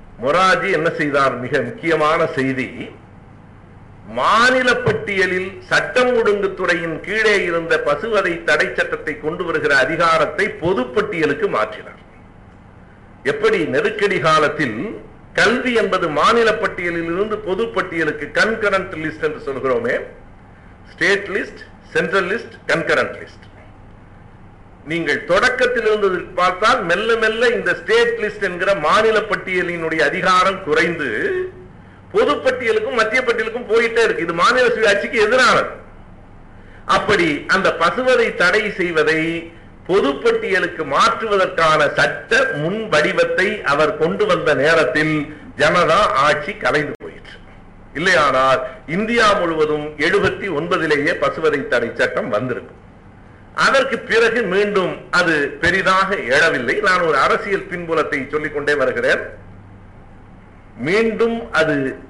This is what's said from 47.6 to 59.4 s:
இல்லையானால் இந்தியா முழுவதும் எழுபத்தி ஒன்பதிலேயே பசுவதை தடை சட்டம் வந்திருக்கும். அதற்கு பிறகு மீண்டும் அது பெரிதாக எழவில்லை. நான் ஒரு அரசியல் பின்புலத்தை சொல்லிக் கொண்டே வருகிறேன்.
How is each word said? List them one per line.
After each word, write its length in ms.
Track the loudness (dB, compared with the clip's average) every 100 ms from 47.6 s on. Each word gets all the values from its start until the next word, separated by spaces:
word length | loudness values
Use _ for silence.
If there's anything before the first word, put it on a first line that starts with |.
| -20 -20 -14
இல்லையானால் 640 | -4 2 4 4 4 4 2 0 -10 -6
இந்தியா 460 | -4 0 2 4
முழுவதும் 540 | 4 0 0 0 0 -4 -2
எழுபத்தி 520 | 0 2 2 -2 -4
ஒன்பதிலேயே 640 | -4 -2 -2 2 0 0
பசுவதை 540 | 0 -2 0 0 0 0
தடை 220 | 0 0
சட்டம் 340 | -2 -2 -2 -2
வந்திருக்கும். 500 | -2 -2 -6 -10 -20 -20 -20 -20 -20 -20 -20 -12
அதற்கு 440 | 0 2 2 0 -4
பிறகு 440 | 0 2 2 0
மீண்டும் 500 | 0 0 0 0 -2 -6 -4
அது 380 | 0 2 0 -2 -2
பெரிதாக 540 | 0 2 2 2 2 -2
எழவில்லை. 640 | 2 2 2 0 -2 0
நான் 200 | 2 2
ஒரு 160 | 2 2
அரசியல் 480 | 2 0 -2 -4 -4
பின்புலத்தை 640 | -8 -2 -2 0 -4 -4
சொல்லிக் 240 | -6 -4
கொண்டே 200 | -4 -2
வருகிறேன். 480 | 0 0 0 0 0 -4 -16